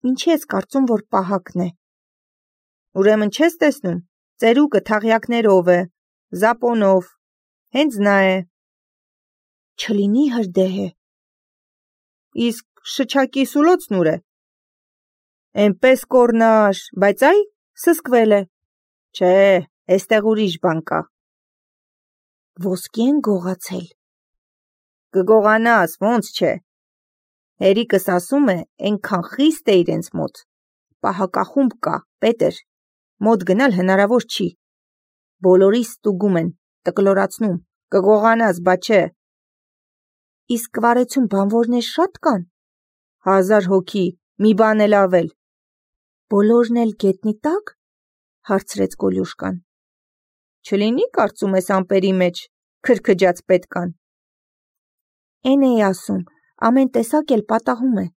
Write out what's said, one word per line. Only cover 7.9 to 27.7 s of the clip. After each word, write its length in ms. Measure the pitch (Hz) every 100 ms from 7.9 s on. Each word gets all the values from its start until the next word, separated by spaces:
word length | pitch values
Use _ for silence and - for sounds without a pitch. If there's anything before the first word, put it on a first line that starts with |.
| 220
նա 180 | 202 196
է»։ 140 | 190 190 175 _ _ _ _ _ _ _ _ _ _ _ _ -
«Չլինի՞ 460 | - 202 202 226 294
հրդեհ 460 | 240 196 175 185 190
է»։ 140 | 190 _ _ _ _ _ _ _ _ _ _ _ _ _ _ -
«Իսկ 320 | 233 226 _ _ -
շչակի 580 | - 269 277 269 269 262
սուլոցն 520 | 285 311 359 - 190
ո՞ւր 120 | 156
է»։ 60 | 165 _ _ _ _ _ _ _ _ _ _ _ _ _ 202
«Էնպես 500 | 208 185 262 262 -
կորնար, 800 | 254 240 226 226 220 208 190 -
բայց 340 | - 202 202 277
այ, 140 | 403 415 _ _ -
սսկվել 520 | - 320 - 247 220
է»։ 100 | 202 185 _ _ _ _ _ _ -
«Չէ, 200 | 180 190 196 185 - _ -
էստեղ 400 | 190 - 220 214
ուրիշ 280 | 214 208 165
բան 220 | 180 160
կա»։ 200 | 160 160 - _ _ _ _ _ _ _ _ _ _ _ _ _ _ 180
«Ոսկի 480 | 185 185 - 214 240
են 120 | 294
գողացել»։ 680 | 226 190 180 185 - 185 170 _ _ _ _ _ _ _ _ _ _ _ _
«Կգողանաս, 760 | 190 185 220 208 220 233 226 165 -
ոնց 300 | 202 240 -
չէ։ 240 | - 170 110 _ _ _ _ _ _ _ _ _ _
Հերիկս 440 | 190